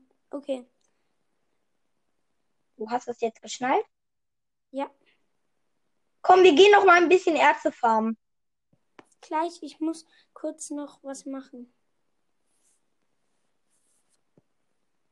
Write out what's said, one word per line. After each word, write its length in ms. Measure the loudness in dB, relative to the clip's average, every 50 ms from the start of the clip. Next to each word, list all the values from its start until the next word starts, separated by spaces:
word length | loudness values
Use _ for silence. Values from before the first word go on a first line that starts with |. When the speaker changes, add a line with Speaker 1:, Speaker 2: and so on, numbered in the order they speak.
| _ _ _ _ _ _
Speaker 1:
okay. 360 | -16 -14 -10 -10 -10 -10 -10 _ _ _ _ _ _ _ _ _ _ _ _ _ _ _ _ _ _ _ _ _ _ _ _ _ _ _ _ _ _ _ _ _ _ _ _ _ _ _ _ _ _ -16
Speaker 2:
Du 100 | -10 -8
hast 200 | -8 -8 -8 -10
das 120 | -10 -8
jetzt 220 | -8 -8 -8 -10
geschnallt? 420 | -18 -16 -12 -8 -4 -2 -2 -4 -4 -6 _ _ _ _ _ _ _ _ _ _ _ _ _ _ _ _
Speaker 1:
Ja. 200 | -12 -12 -12 -12 _ _ _ _ _ _ _ _ _ _ _ _ _ _ _ _ _ _ _ _ _ _ _ _ _ _
Speaker 2:
Komm, 200 | 2 4 6 6
wir 120 | 6 6 6
gehen 180 | 6 6 6
noch 140 | 6 6 6
mal 160 | 6 4 4
ein 80 | 4 2
bisschen 260 | 2 2 2 0 0
Erze 340 | 2 2 0 0 0 -4 -6
farmen. 460 | -6 -2 -2 -2 0 0 -2 -4 -6 -10 _ _ _ _ _ _ _ _ _ _ _ _ _ _ _ -20 -20 _ _ _
Speaker 1:
Gleich, 420 | -16 -8 -6 -6 -6 -6 -10 -14
ich 180 | -20 -20 -12 _
muss 260 | -8 -8 -8 -10 -16 _ _ _ _ _
kurz 380 | _ -12 -12 -12 -12 -12 -16 -14
noch 320 | -12 -12 -14 -16 -18 _
was 240 | _ -16 -16 -16 -14
machen. 480 | -14 -14 -14 -16 -18 -20 -20 -20 _ _ _ _ _ _ _ _ _ _ _ _ _ _ _ _ _ _ _ _ _ _ _ _ _ _ _ _ _ _ _ _ _ _ _ _ _ _ _ _ _ _ _ _ _ _ _ _ _ _ _ _ _ _ _ _ _ _ _ _ _ _ _ _ _ _ _ _ _